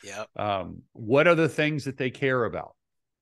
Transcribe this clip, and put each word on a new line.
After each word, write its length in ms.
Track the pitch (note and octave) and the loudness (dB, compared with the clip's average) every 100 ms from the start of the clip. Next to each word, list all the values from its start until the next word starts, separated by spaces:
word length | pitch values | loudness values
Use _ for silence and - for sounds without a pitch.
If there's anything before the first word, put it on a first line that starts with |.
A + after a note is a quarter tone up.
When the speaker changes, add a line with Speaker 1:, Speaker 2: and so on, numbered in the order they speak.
Speaker 1:
Yep. 260 | G#2 G2+ A2 - | -14 -12 -12 -6
Speaker 2:
Um, 460 | G#2 G2 E2+ E2 - | -4 -4 -6 -14 -18
what 340 | - A2 C3+ E3 | -12 2 4 6
are 60 | |
the 140 | E3 D#3+ | 6 2
things 360 | - D3+ D3+ | 0 -2 -2
that 140 | C3+ C3+ | -6 -4
they 120 | C3 | -6
care 340 | - C3+ B2+ | -2 0 0
about? 300 | G#2+ E2+ - _ _ _ _ _ | 0 -4 -10 _ _ _ _ _